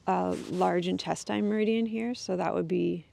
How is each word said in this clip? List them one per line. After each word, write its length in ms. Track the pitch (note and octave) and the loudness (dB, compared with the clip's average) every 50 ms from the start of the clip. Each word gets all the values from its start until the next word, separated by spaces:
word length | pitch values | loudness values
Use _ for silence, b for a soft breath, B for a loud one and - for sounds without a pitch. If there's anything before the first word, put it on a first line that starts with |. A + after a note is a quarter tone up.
| - | 0
uh, 260 | G3 F#3 F#3 F3+ F3+ F3+ - - - | 0 2 2 2 0 -2 -2 -4 -4
large 380 | - F3+ F#3 F#3 F3 F3+ E3+ | 0 2 2 2 2 2 0
intestine 640 | F#3 F#3 - - E3+ E3 - - - G#3 G#3 G#3 G3+ | 0 -2 -2 -2 -4 -4 -4 -4 -4 -2 0 0 0
meridian 380 | G#3+ G#3+ G#3+ A3 A3+ A3+ A3+ | 2 2 2 2 2 2 0
here, 280 | A3 A3 A3 A3+ A#3+ B3 | 0 -2 -4 -4 -4 -4
so 220 | - - - F#3 | -6 -4 -4 -2
that 160 | F3+ F3+ G3 - | 0 0 0 0
would 160 | F3+ F3 D#3+ | 0 0 0
be 340 | F3+ F3 F3 F3 F3 E3+ - - | 0 0 2 0 -2 -4 -8 -12